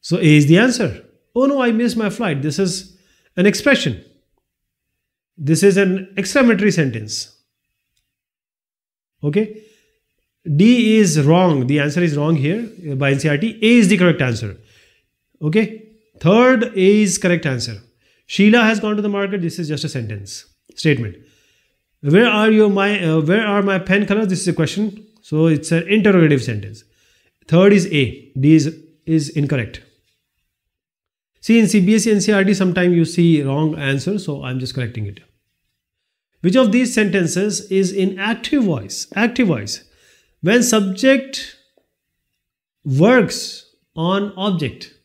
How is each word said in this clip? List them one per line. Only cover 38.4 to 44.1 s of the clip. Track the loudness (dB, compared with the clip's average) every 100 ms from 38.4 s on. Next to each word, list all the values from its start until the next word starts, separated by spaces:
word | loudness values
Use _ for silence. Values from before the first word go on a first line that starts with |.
| -4 -2
voice? | 0 -2 -6 -14 -10 -4
Active | -2 0 0
voice. | -2 -6 -12 _ _ _ _ _ _
When | 0 0
subject | 2 0 -2 -2 2 0 -2 -14 -16 -20 _ _ _ _ _ _ _ _ _ _ _ _
works | -4 2 4 4 2 -4 -12 -16 -20 _ _ -6
on | -4